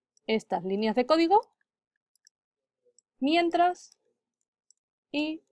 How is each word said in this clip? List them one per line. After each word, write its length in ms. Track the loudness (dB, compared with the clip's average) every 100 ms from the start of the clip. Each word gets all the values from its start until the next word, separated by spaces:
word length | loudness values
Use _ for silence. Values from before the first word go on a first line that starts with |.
| _ _ -4
estas 380 | -4 -4 -6
líneas 320 | -4 -4 -2 -2
de 100 | 2
código 360 | 2 4 2 2 _ _ _ _ _ _ _ _ _ _ _ _ _ _ _ _ _
mientras 800 | -2 0 0 2 0 -2 -12 _ _ _ _ _ _ _ _ _ _ _ _
y 320 | -8 -6 -8 _